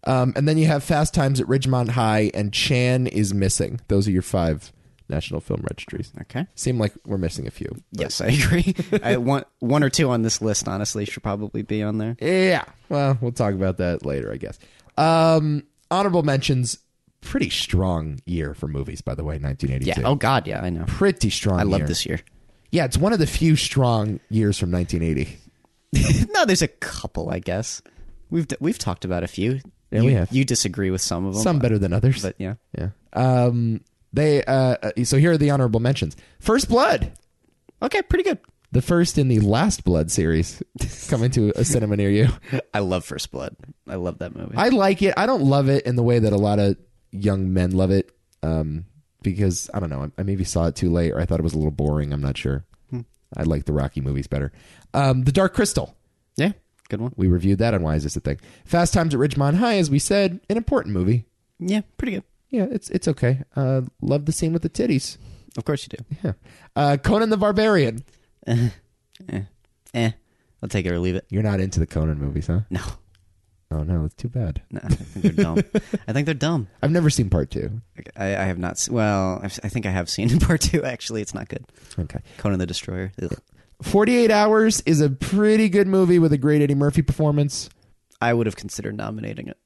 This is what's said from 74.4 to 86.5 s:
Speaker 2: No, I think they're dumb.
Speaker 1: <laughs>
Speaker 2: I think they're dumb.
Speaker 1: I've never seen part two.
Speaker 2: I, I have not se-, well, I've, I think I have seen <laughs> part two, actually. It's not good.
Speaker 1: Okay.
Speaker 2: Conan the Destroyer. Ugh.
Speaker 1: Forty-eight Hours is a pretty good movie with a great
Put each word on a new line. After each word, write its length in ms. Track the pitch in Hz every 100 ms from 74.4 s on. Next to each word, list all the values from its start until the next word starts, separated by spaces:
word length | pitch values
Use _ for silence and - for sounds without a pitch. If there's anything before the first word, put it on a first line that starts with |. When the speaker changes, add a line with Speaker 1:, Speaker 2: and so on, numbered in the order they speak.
| 92 67 -
Speaker 2:
No, 100 | -
I 40 | -
think 400 | - - - 208
they're 100 | 160
dumb. 140 | 175 165 - 214
Speaker 1:
<laughs> 240 | - 208 -
Speaker 2:
I 40 |
think 140 | 120 147
they're 80 |
dumb. 340 | 143 151 165 101 _
Speaker 1:
I've 120 | 143
never 180 | 170 151
seen 180 | - 101
part 220 | 87 65
two. 300 | - - 110 - - - -
Speaker 2:
I, 100 | 98 98
I 80 |
have 140 | 95 87
not 200 | 90 -
se-, 140 | -
well, 480 | 117 107 98 95 92
I've, 160 | 98 -
I 40 | 104
think 160 | 120 104
I 40 |
have 180 | 92 85
seen 300 | - 117 147
<laughs> 20 |
part 200 | - 160
two, 240 | - 156
actually. 380 | 135 120 - 113
It's 120 | 104
not 140 | - 113
good. 160 | 135 - _ - -
Speaker 1:
Okay. 220 | 78 - - -
Speaker 2:
Conan 220 | 104 92
the 60 | 90
Destroyer. 440 | 90 - 92 92 -
Ugh. 160 | 87 - _ _ _ _
Speaker 1:
Forty-eight 480 | - 196 214 247 226
Hours 500 | 208 214 220 220 - -
is 140 | 156
a 100 | 147
pretty 580 | 135 - 196 214 214 220
good 200 | 196 190
movie 320 | 190 180 180
with 120 | 160
a 60 | 143
great 240 | 143